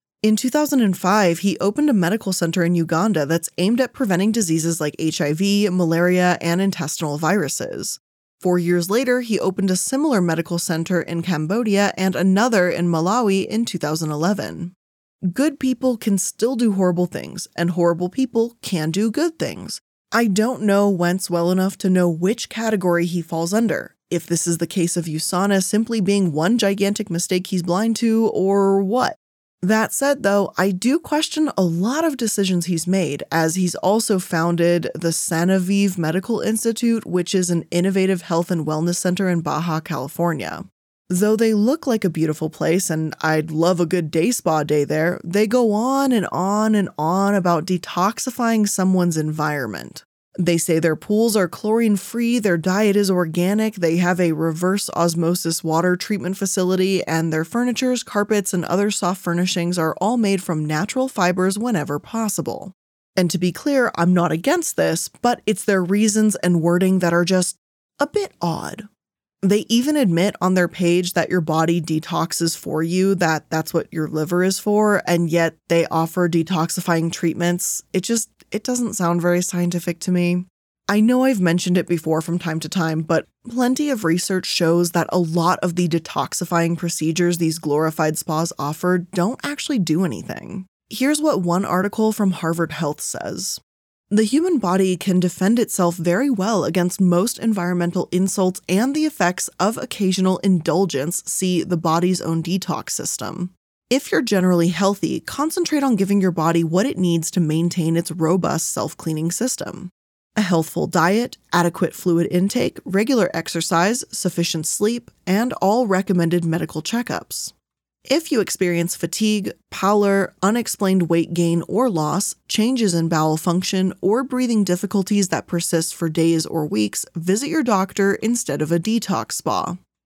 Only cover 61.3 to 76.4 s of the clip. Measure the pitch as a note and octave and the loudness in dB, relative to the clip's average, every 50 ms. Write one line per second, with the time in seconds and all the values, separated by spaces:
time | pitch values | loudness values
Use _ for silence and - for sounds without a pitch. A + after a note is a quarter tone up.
61.3 | F3+ F#3 F3+ F#3+ F#3+ G#3 A3+ B3 A3+ E3 C#3+ - D3 D3 - - - A3+ A3+ G#3 | 2 2 0 0 0 -2 -2 -2 -2 -2 -2 -2 -4 -6 -6 -6 -6 -4 -4 -2
62.3 | - - D#3 - - - - F#3 - _ _ _ _ _ _ _ _ - F3+ E3+ | -4 -4 -4 -6 -6 -8 -10 -14 -16 _ _ _ _ _ _ _ _ 0 0 0
63.3 | - E3 F3+ F3+ E3+ - - D4+ C#4+ C4+ B3 - - - E3+ F3+ F3+ F3+ E3+ D#3+ | 0 0 0 -2 -2 -2 -2 0 2 2 2 0 0 0 2 4 4 4 2 2
64.3 | D#3 E3 F3 C4+ E4 F#4 D#4+ - - - E3 D#3+ D#3+ E3 - - - - - A#3+ | 0 0 0 0 0 0 -2 -2 -2 0 0 0 0 -2 -4 -8 -10 -2 0 0
65.3 | B3 - - - G#3+ - - - G3+ F#3+ F3+ E3+ G3 G#3 A3 G#3+ G3+ A3 G#3+ G#3+ | 0 0 0 -2 -2 0 0 0 2 2 2 2 2 2 2 2 4 4 2 2
66.3 | G3+ - - F3+ F3 E3+ D#3 E3+ F3 F3 F#3+ F#3+ F#3+ F#3 F3+ E3+ E3+ E3+ F3 E3 | 2 2 2 2 2 4 4 4 4 4 4 4 2 2 2 2 2 2 2 2
67.3 | F#3+ F#3 F3+ - - - _ _ _ _ _ _ _ - D4 D4 - G#4 G4+ - | 2 2 0 0 -4 -10 _ _ _ _ _ _ _ -4 -4 -2 0 -2 -4 -4
68.3 | - _ - E3+ D#3 - - - - - G#3+ - _ _ _ _ _ _ _ _ | -6 _ -4 -4 -4 -4 -6 -10 -10 -12 -14 -18 _ _ _ _ _ _ _ _
69.3 | _ _ - F#3 G3+ A3 - - A3+ A#3 B3 D4 D4+ D4+ C4 F#3 E3 E3 F3+ G#3 | _ _ 2 2 4 2 2 2 2 2 2 2 2 4 4 4 4 4 2 2
70.3 | - - - F#3 F#3 F#3 F3 F3 - - F#3 E3+ F3 F3+ F3+ F3 - F#3 D#3+ - | 0 0 0 2 2 2 2 0 0 0 2 2 4 2 0 0 -2 -2 -2 0
71.3 | - F3+ D#3+ E3 D#3 D#3 D#3+ E3 E3+ F3 D#3 D#3+ D#3 D#3 D#3 - F3 E3 D#3+ E3 | 0 0 0 0 0 2 2 2 2 0 0 -2 -4 -4 -4 -4 -4 -4 -2 -2
72.3 | - - E3+ E3 - - - - - D#3 E3 E3 F3 F#3 F#3+ G3 G3 F3+ F#3 D#3+ | -2 -2 -2 -2 -4 -4 -8 -6 -4 -2 -2 0 0 2 2 2 2 2 2 0
73.3 | D#3+ D#3 - _ E3 D#3+ D#3 - - E3+ - - - E3 D#3 - - D#3 D#3 F3+ | 0 -2 -4 _ -4 -4 -4 -2 -2 -2 -4 -2 -4 -6 -4 -4 -2 -4 -2 0
74.3 | F3+ F3+ F#3 F#3+ F#3 - - G#3 G#3 G#3 G#3+ G#3+ G#3 F3+ - - F3 E3+ E3+ D#3+ | 0 0 2 0 0 -2 -2 0 2 2 4 4 2 2 2 0 0 2 2 2
75.3 | D#3+ E3+ E3 E3 - _ _ _ E3+ E3+ D#3+ - - E3 D#3+ E3 - F#3 F3+ E3+ | 2 2 2 0 -2 _ _ _ 2 2 2 2 0 -2 -2 0 0 0 0 2
76.3 | D#3+ E3+ | 2 0